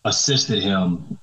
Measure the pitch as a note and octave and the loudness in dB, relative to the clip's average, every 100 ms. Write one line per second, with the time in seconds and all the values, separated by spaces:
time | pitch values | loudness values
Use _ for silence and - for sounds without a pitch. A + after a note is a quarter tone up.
0 | - - - C3+ - G2+ F#2+ F#2+ F2+ E2+ | -4 0 2 2 2 0 0 2 2 -2
1 | - - | -6 -12